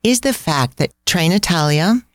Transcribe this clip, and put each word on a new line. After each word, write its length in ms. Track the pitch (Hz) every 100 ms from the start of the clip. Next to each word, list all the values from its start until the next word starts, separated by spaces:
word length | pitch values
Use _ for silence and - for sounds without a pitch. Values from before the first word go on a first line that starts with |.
is 180 | 220 247
the 140 | 269
fact 420 | 240 - 143 127 -
that 160 | 147 _ -
Train 260 | 180 165
Italia 680 | 202 - 170 151 147 175 240 -